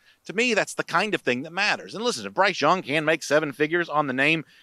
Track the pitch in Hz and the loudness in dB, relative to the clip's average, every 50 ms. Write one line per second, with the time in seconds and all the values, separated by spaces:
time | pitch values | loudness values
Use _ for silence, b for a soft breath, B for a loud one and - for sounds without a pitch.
0 | b b b b _ - 165 202 240 247 220 190 156 - - - - - - 170 | b b b b _ -8 -4 -2 0 2 2 2 0 0 -4 -6 -6 -2 0 0
1 | 202 214 185 156 - 135 123 123 143 160 165 185 202 208 160 101 - 92 123 185 | 0 0 -2 -2 0 0 -2 -2 -4 -6 -4 -2 0 0 0 -2 -4 -10 -10 -4
2 | 233 247 208 127 101 98 98 170 190 202 175 - 143 151 175 185 - 117 139 160 | -2 -2 -2 -2 -6 -4 0 2 2 2 2 2 4 4 4 2 0 -2 -2 0
3 | 151 151 165 - - - 143 151 160 147 120 - 151 151 165 175 170 165 147 147 | 2 2 0 0 0 0 2 2 2 0 -2 -2 0 0 0 -2 -2 0 0 0
4 | 151 139 123 131 139 151 160 160 147 B B B | 0 0 0 0 2 2 2 0 -4 B B B